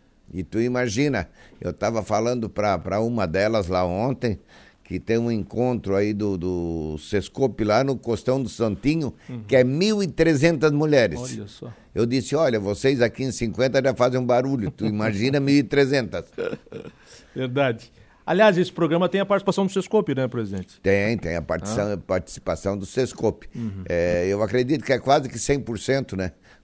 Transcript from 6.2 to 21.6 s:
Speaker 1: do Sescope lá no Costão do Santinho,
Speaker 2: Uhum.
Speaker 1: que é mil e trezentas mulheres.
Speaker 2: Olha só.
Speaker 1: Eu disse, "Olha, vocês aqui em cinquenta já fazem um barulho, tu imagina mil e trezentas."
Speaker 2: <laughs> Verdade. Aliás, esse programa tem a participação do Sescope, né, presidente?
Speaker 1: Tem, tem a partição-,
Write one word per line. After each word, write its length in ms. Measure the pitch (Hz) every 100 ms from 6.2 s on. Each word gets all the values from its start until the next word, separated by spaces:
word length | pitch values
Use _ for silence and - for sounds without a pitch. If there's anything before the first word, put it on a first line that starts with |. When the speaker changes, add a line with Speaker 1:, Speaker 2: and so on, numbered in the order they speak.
| 104 95
Speaker 1:
do 580 | 92 90 85 82 78 76
Sescope 640 | - 101 - - 131 98
lá 220 | 107 107
no 100 | 135
Costão 480 | 127 - 110 - 131
do 60 | 117
Santinho, 640 | - 110 95 131 160 131 - -
Speaker 2:
Uhum. 140 | 123 104
Speaker 1:
que 80 |
é 80 | 131
mil 400 | 127 143 208 214
e 40 | 185
trezentas 640 | - 160 147 160 156 151
mulheres. 480 | 147 156 143 107 73
Speaker 2:
Olha 260 | 127 117 104
só. 240 | - - - -
Speaker 1:
Eu 120 | - 117
disse, 280 | 131 -
"Olha, 240 | 143 156 113
vocês 440 | 98 101 131 139
aqui 200 | 117 -
em 80 | 131
cinquenta 520 | 120 117 107 131 135
já 100 | 131
fazem 240 | 127 127 127
um 60 |
barulho, 460 | 123 120 131 135 98
tu 160 | - 110
imagina 520 | 104 110 98 127 139
mil 160 | 139 143
e 60 |
trezentas." 640 | 113 139 135 139 104 87 - -
Speaker 2:
<laughs> 1000 | 92 - - - - - - - - -
Verdade. 560 | 131 127 135 113 - - - _
Aliás, 320 | - 175 214 175
esse 120 | 180
programa 360 | - 160 165 180
tem 100 | 190
a 60 | 196
participação 380 | 196 196 190 190
do 60 |
Sescope, 420 | 190 185 220 185
né, 120 | 135 127
presidente? 520 | 123 104 95 90 -
Speaker 1:
Tem, 340 | 95 98 104 113
tem 180 | 85 85
a 60 |
partição-, 500 | 78 82